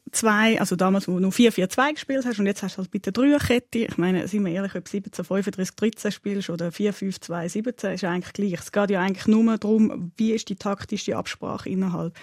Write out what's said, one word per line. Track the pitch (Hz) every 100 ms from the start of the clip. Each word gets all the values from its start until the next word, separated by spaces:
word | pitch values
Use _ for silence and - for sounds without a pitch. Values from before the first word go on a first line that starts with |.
| -
zwei, | - 226 208 220 226
also | 196
damals, | 175 190 196 -
wo |
du | 180
nur | 190
vier | - 233
vier | 196 185
zwei | - 277
gespielt | 302 - 269
hast | 247 208
und | 196
jetzt | 202
hast | 190 -
du |
halt | 185
bitte | 202 190
Dreierkette. | 190 277 294 - 240 - 226
Ich | - -
meine, | 175 185 -
seien | 208 196
wir |
ehrlich, | 180 196
ob | 185 -
siebzehn | 202 - -
fünfunddreißig | 180 190 202 190 185 -
dreizehn | 220 - 208
spielst | - 202 202 185
oder | 170 170
vier | - 208
fünf | 196 196 185
zwei | - 170 170
siebzehn, | 208 233 - 196
ist | 185
eigentlich | 185 180 -
gleich. | - 202 170
Es | -
geht | 202 202
ja | 190
eigentlich | 185 190 -
nur | 220 226 220
darum, | 208 220 214 - 175 -
wie | 220
ist | 220 -
die | 196
taktische | 208 196 - 202 -
Absprache | 214 - - - 202 -
innerhalb. | 190 190 165 165 -